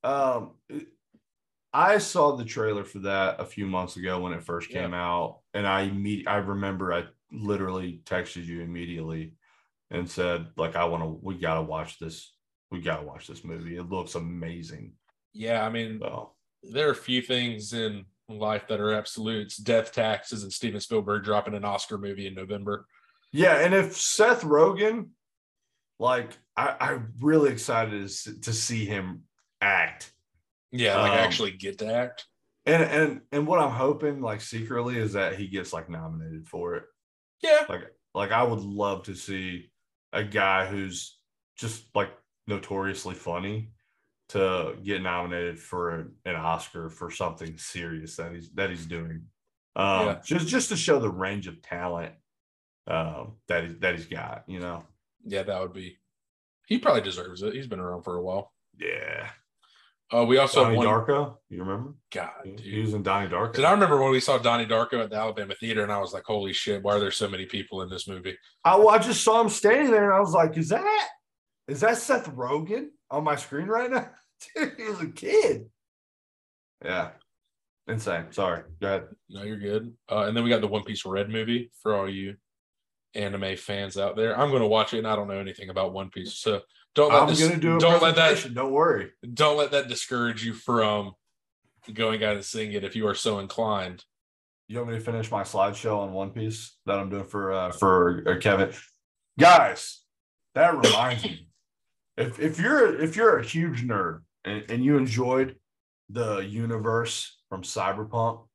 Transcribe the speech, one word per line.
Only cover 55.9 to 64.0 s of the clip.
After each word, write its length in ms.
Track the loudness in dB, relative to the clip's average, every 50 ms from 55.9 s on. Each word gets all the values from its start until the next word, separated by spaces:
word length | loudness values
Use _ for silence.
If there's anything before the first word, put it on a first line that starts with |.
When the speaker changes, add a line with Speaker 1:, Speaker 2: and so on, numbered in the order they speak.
| -18 _ _ _ _ _ _ _ _ _ _ _ _ _ _
Speaker 2:
he 100 | -2 -2
probably 240 | 2 4 4 2 2
deserves 400 | 0 -2 -8 -8 -10 -12 -10 -6
it. 120 | -6 -6 -6
He's 140 | -6 -10
been 120 | -10 -10 -8
around 240 | -8 -8 -8 -8 -8
for 140 | -6 -6
a 40 | -6
while. 300 | -4 -4 -4 -6 -6 _ _ _ _ _ _
Speaker 1:
Yeah. 520 | _ -6 -6 -6 -6 -6 -8 -8 -8 -10 -12 -14 _ _ _ _ _ _ _ _ _ _ _ _ _ _ _ 2
Speaker 2:
Uh, 100 | 2 4
we 120 | 6 6
also 260 | 6 6 6 6 6 6
have 100 | 6 6
Speaker 1:
Donnie 140 | 4 4
Speaker 2:
one 0 |
Speaker 1:
Darko, 480 | 4 4 4 2 2 0 0 0 -4 -8 _ _ _
you 100 | -12 -10
remember? 340 | -6 -6 -6 -6 -8 -10 -14 _ _ _ -10
Speaker 2:
God, 180 | -8 -8 -8 -12 -16 -16
Speaker 1:
He, 60 | -16
Speaker 2:
dude. 80 | -16 -16
Speaker 1:
he 180 | -12 -6 -4 -2
was 140 | -2 -2 -2
in 100 | -2 0
Donnie 240 | 0 0 0 0 -2
Darko. 240 | -2 -2 -2 -2 0
Speaker 2:
Did 100 | 2 4
I 60 | 6
remember 300 | 6 6 6 6 6 4